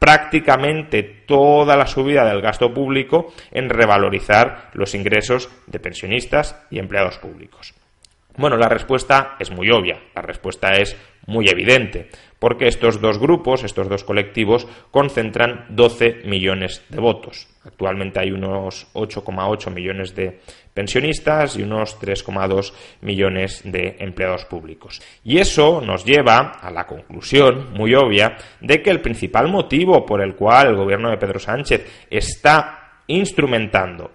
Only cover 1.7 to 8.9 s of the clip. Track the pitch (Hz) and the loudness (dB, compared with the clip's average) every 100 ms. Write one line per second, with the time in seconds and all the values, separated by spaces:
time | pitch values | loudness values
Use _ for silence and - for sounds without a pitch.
1.7 | 143 131 - 135 139 113 101 110 - 120 | 4 2 -2 0 2 2 2 -2 0 0
2.7 | 123 135 135 135 160 170 - - - 131 | 0 -2 -2 0 -2 -2 -12 -12 -6 -2
3.7 | 113 110 101 98 98 - 104 123 - - | 2 4 4 2 -2 2 4 4 -2 -14
4.7 | - 98 101 98 107 104 123 - - - | -8 -6 -4 -2 0 0 -2 -4 -18 -16
5.7 | - 92 87 95 117 - 143 151 - _ | -12 -12 -12 -6 -6 -2 -2 -4 -8 _
6.7 | 104 95 98 92 - - 78 80 _ - | -12 -6 -2 -2 -4 -16 -20 -20 _ -20
7.7 | _ _ _ _ _ _ - 143 117 113 | _ _ _ _ _ _ -2 0 4 2
8.7 | 113 - | 2 0